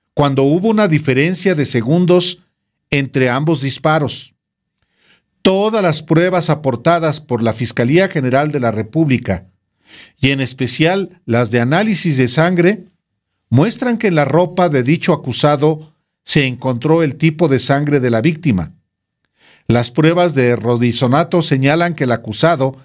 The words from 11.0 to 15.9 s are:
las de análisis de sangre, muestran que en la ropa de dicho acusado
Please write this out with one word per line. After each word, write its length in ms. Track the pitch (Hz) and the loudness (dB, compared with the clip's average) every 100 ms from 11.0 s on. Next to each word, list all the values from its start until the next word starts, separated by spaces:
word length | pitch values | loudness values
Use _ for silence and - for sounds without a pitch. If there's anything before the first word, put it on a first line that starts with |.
| 185 - - | -4 -10 -2
las 260 | 120 120 | 0 2
de 80 | 120 | 0
análisis 560 | 120 160 220 185 175 131 | 0 0 0 -2 0 0
de 140 | 123 | 0
sangre, 560 | 143 165 180 175 220 - _ _ _ _ _ - | 2 0 2 2 0 -6 _ _ _ _ _ -2
muestran 480 | 117 190 226 247 233 | 2 2 0 -4 -2
que 100 | 220 | 0
en 80 | 165 | 0
la 100 | 139 | 2
ropa 440 | 151 180 180 180 | 2 0 0 0
de 140 | 143 | 0
dicho 280 | 123 165 - | 0 0 0
acusado 800 | 151 - 117 151 147 151 156 156 | -2 -2 -2 0 2 0 -2 -8